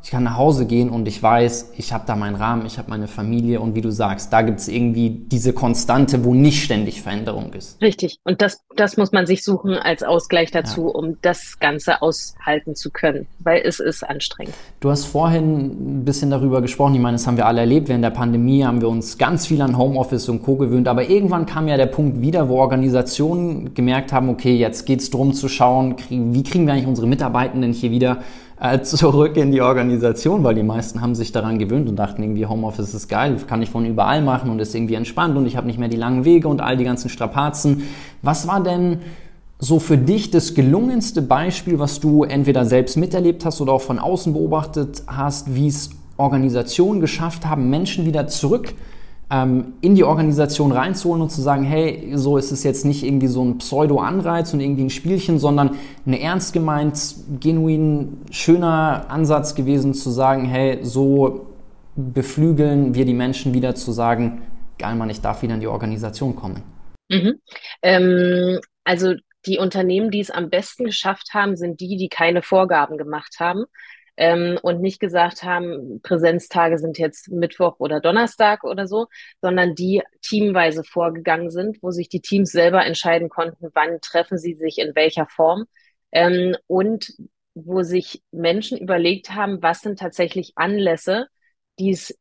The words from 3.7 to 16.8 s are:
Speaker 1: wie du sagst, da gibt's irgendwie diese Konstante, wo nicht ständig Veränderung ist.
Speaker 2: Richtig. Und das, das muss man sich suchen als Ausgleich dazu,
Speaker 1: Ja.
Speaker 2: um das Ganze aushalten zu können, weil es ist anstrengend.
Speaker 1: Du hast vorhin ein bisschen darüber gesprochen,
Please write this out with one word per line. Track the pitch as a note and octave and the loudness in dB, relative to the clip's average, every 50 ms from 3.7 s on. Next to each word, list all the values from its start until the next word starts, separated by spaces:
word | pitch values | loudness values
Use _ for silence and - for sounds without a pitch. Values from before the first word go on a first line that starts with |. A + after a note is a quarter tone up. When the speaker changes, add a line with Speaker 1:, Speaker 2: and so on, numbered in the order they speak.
| G#2+ | -4
Speaker 1:
wie | A2+ | -2
du | A2 A2+ | -2 -4
sagst, | G#2+ G#2 A2+ G2+ F#2+ G2 - - - | -2 -2 -2 -2 -2 -6 -6 0 2
da | A2+ | 2
gibt's | A2+ A2+ A2 G2+ - - | 2 2 0 -2 -4 -4
irgendwie | - A#2+ A#2+ A#2+ A#2 A#2 A#2 A2+ | -2 0 0 2 2 2 0 0
diese | A2+ - - - C#3 B2 A2 B2+ A#2+ | -2 -4 -6 -2 -2 0 2 2 0
Konstante, | - - A#2+ A#2+ A#2+ - - A#2+ C3 C#3 C3+ C#3 B2+ A#2+ | 2 2 2 2 2 2 2 4 4 4 4 4 2 4
wo | B2 B2 | 4 6
nicht | B2+ C#3 D3+ C#3+ D3 | 8 6 6 6 4
ständig | - - A#2+ G#2 G#2+ G2+ G2 - | 0 0 0 0 0 -2 -4 -8
Veränderung | - G2+ G2 G#2 A2+ A2 G#2 G#2+ G#2 - - | -10 -8 -8 -6 -6 -6 -6 -6 -8 -10 -12
ist. | G2 - - - _ | -14 -16 -18 -6 _
Speaker 2:
Richtig. | G#3+ A3 F#3+ - - F3 - _ _ | 2 2 2 2 -4 -6 -6 _ _
Und | - F#3 - | -4 0 2
das, | G#3 G3 - - _ _ - | 2 0 0 -4 _ _ 0
das | - G#3 G3+ - - | 0 0 2 2 0
muss | G3+ G3 - | 0 2 2
man | G3 F3+ | 2 2
sich | E3 F#3+ F#3+ - | 2 0 0 2
suchen | - G3 F#3 - G3 F#3 | -2 -2 0 0 -2 -2
als | F3 - - E3 - - | -2 0 -2 -2 -2 0
Ausgleich | - E3 E3+ E3 - - E3+ E3+ D#3+ | 2 2 0 2 2 2 2 2 2
dazu, | - F3 D#3 A#2 - F3+ E3 E3 | 0 -4 -2 -2 -4 -4 -4 -2
Speaker 1:
Ja. | |
Speaker 2:
um | - - D#3 D#3+ E3 - | -2 -4 -4 -6 -8 0
das | - F3+ F3 - - - - - | 0 0 0 0 -6 -16 -8 -2
Ganze | - D3 D3 D3+ - - E3 - | -2 -2 0 0 0 0 0 2
aushalten | - - D#3+ - - - - - - - D3+ D3+ - - D3+ | 2 0 0 -2 -8 -12 -14 -8 -4 -2 -2 -2 -2 -6 -10
zu | - - D3+ | -8 -10 -10
können, | - - - D#3+ C#3 C#3+ C#3+ - - - | -8 -2 -2 0 0 -2 -8 -10 -14 -6
weil | E3+ E3+ E3 F3 - | 0 2 2 2 2
es | - F3 - | 0 -2 -2
ist | - - D#3+ - - | -4 -4 -4 -4 -8
anstrengend. | - - C#3 - - - - - - - - - - - - | -8 -8 -8 -8 -10 -10 -12 -14 -14 -14 -16 -18 -20 -14 -2
Speaker 1:
Du | - C#3 | 0 2
hast | C#3+ C#3+ C#3+ | 2 2 0
vorhin | - - C#3+ D#3+ E3+ E3 E3 D#3+ D#3 D#3 D3 C3+ C3+ - - C3 C3 C#3 C#3 | -2 0 0 2 4 2 4 4 2 2 2 0 -2 -4 -6 -6 -6 -4 -2
ein | B2 | 0
bisschen | C#3 C#3 - - C#3+ | 0 0 0 0 0
darüber | C#3 C3+ C3 C3+ B2+ C3 | 0 2 2 2 2 2
gesprochen, | B2 B2 - - | 0 -2 0 0